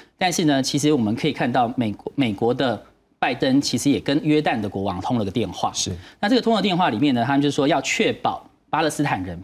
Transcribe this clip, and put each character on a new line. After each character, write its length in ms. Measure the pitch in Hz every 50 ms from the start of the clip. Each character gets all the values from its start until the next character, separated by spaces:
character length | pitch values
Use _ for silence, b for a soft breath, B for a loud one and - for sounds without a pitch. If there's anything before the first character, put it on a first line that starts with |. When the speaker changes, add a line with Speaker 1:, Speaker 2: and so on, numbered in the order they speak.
| B B B
Speaker 1:
但 160 | - 190 175 -
是 120 | - 170
呢， 180 | 151 139 135 127
其 160 | - - 139
实 120 | 147 151
我 60 | 151
们 180 | 127 110 104 117
可 120 | - -
以 40 | 151
看 200 | - - 151 123
到 200 | 131 131 120 117 -
美 160 | 131 113 104 101
国， 180 | - - - -
美 180 | 139 131 110 101
国 180 | - 113 117
的 320 | 123 127 139 123 107 98 - - _ _ _ _ _ -
拜 120 | 175 143
登 300 | 123 - 151 135 131 143
其 160 | 139 - 131
实 140 | 120 - 143
也 80 | 127 87
跟 200 | - 139 143 156 -
约 180 | 151 151 151
旦 180 | 151 180 147 110
的 80 | 101
国 140 | 98 - 98
王 180 | 98 98 87 92
通 180 | - - 127 117
了 40 | 101
个 60 | 98
电 180 | - 120 104
话。 240 | 85 - - 127 95
Speaker 2:
是。 240 | - - - 101 87 87 B B B B
Speaker 1:
那 80 | 208
这 80 | 202 262
个 60 | 220
通 140 | - 226 226
了 60 | 196 180
电 120 | 202 175
话 140 | 175 180 151
里 80 | 117
面 160 | 104 147 143 127
呢， 100 | 120 113
他 100 | 131 139
们 80 | 139
就 100 | 143 143
说 160 | 135 156 135
要 120 | 147 165 139
确 300 | - - - - 202 135
保 320 | 113 - - 117 95 - - - _ _ _ -
巴 120 | 147 151
勒 80 | 165 147
斯 140 | - - 143
坦 200 | - 143 98 92
人 160 | 92 85 87